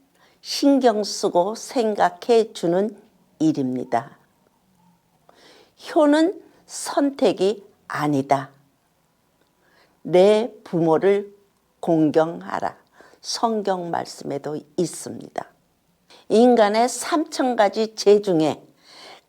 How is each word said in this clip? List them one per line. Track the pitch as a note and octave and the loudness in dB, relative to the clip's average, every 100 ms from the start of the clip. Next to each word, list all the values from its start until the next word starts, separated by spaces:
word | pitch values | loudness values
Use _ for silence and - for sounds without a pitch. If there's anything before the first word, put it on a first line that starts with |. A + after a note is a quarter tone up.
| _ _ _ _ | _ _ _ _
신경 | - - C#4 C#4 B3 G#3+ | -12 0 2 4 2 0
쓰고 | G#3 - G3+ F3 F#3 | -4 -4 0 0 0
생각해 | A3 - C4+ A3 G3+ F3 - - A#3 A3 | -4 -6 -4 -2 0 -2 -2 2 2 2
주는 | - F3 F3 G#3+ - _ _ _ - | -4 -2 0 -2 -6 _ _ _ -2
일입니다. | D#3 D3 B2+ B2+ B2 A#2 C3 - _ _ _ _ _ _ _ _ _ _ _ _ - - _ _ - | 0 0 -4 -6 -4 -4 -4 -14 _ _ _ _ _ _ _ _ _ _ _ _ -20 -20 _ _ -4
효는 | E4+ D4 D4+ E4 - - _ | 2 4 4 2 -2 -16 _
선택이 | _ - - - C#4+ C#4 C4 F3 F#3+ A3 - _ - | _ -14 -6 -2 -2 0 0 2 -2 -2 -12 _ -12
아니다. | C3+ D3+ C#3+ C#3 C#3 C#3 _ _ _ _ _ _ _ _ _ _ _ _ _ _ _ | -6 -2 -2 0 -2 -4 _ _ _ _ _ _ _ _ _ _ _ _ _ _ _
내 | - F3+ G3 G#3+ A#3+ - | 0 4 6 4 -2 -10
부모를 | - F3 E3 D#3 F#3+ G3+ G3+ - _ _ _ _ | -8 -2 2 2 2 0 -4 -16 _ _ _ _
공경하라. | - E3 D#3 D#3+ D#3+ F3 F#3+ - - - _ _ _ _ | -2 2 2 2 0 -4 -10 -8 -8 -10 _ _ _ _
성경 | - - A#3 A3 G3+ F#3 E3+ | -12 -4 -2 -2 -4 -4 -6
말씀에도 | - - - - C#3 D3 D3+ - - | -8 -8 -12 -10 -8 -8 -10 -8 -6
있습니다. | E3 - - A2+ D3+ - - _ _ _ _ _ _ - - | -6 -6 -14 -14 -12 -12 -14 _ _ _ _ _ _ -20 0
인간의 | G#3 B3 A#3 G3+ A3 A#3+ | 4 6 6 4 2 -2
삼천 | - - E4 D#4+ - C4 A3+ | -4 -4 -4 -2 -4 -2 0
가지 | G3+ G#3 A3 - | 0 0 -6 0
죄 | G3+ G#3 | 4 4
중에 | G3+ E3 D#3 - - _ _ - - - | 4 2 0 -2 -12 _ _ -20 -20 -20